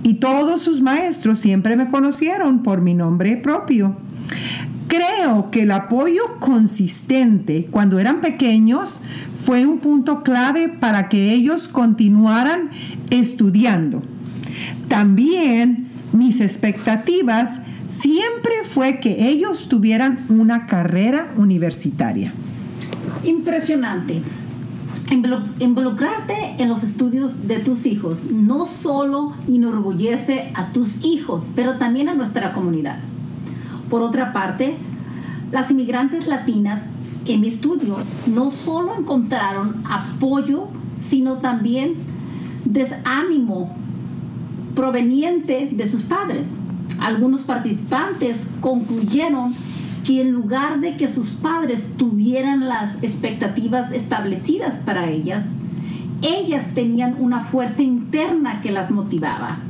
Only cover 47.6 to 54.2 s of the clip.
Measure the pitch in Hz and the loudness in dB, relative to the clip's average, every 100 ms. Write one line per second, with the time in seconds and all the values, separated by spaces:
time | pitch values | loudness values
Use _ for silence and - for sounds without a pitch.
47.6 | 233 202 - 262 370 381 247 233 - - | -2 -4 -2 -2 -2 -2 -2 -2 -6 -4
48.6 | 247 247 220 226 202 247 330 277 247 240 | -2 0 -2 -2 0 2 2 0 0 -4
49.6 | - - - - - 262 262 247 208 254 | -8 -8 -8 -8 0 2 4 2 0 0
50.6 | 285 302 330 - 285 - 208 - 311 330 | 0 0 -2 -2 -2 -2 -4 -4 -2 0
51.6 | 302 226 - - 240 208 214 254 269 277 | 0 -2 -4 0 0 2 2 2 2 0
52.6 | 262 220 208 202 233 208 226 208 202 202 | 0 -2 -4 -4 -4 -4 -4 -2 -4 -2
53.6 | 226 247 240 254 - - | -2 -2 -2 -6 -4 -4